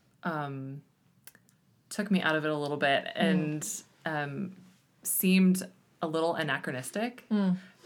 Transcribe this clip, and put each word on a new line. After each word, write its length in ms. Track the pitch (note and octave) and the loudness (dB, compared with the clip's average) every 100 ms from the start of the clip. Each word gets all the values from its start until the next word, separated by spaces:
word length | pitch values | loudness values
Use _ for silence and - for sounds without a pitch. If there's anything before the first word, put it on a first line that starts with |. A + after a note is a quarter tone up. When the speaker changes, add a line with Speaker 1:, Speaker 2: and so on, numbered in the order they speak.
| _ _ | _ _
Speaker 1:
um, 580 | F3 D#3 C#3+ C#3 C3+ C#3+ - _ _ _ - - _ _ _ _ - | -6 -4 -4 -6 -8 -10 -16 _ _ _ -20 -20 _ _ _ _ -14
took 220 | - G3 | -6 2
me 100 | F#3 | 2
out 140 | D#3 D#3 | 4 0
of 100 | D3+ | 0
it 60 | |
a 60 | D3+ | -2
little 200 | C#3+ D3 | -2 0
bit 280 | C#3+ C3+ - | 2 2 0
Speaker 2:
Mm. 60 | - | 0
Speaker 1:
and, 520 | E3+ - D3+ D3+ - - - _ E3 | 2 2 0 -4 -6 -10 -14 _ -6
um, 460 | D3+ C#3+ C#3 B2+ - - _ _ _ | -4 -4 -6 -8 -10 -20 _ _ _
seemed 600 | - - F#3 F#3 F#3 F#3 F#3 - _ - | -6 0 4 6 6 4 0 -14 _ -8
a 60 | E3 | -4
little 280 | D#3+ E3 E3 | 0 0 0
anachronistic 920 | D3+ C3+ - B2+ B2+ G#3 A#3+ B3 - | -2 -2 -4 -8 -6 -4 -6 -6 -2
Speaker 2:
Mm. 260 | G#3 F#3+ F3+ - - | 0 2 0 -2 -10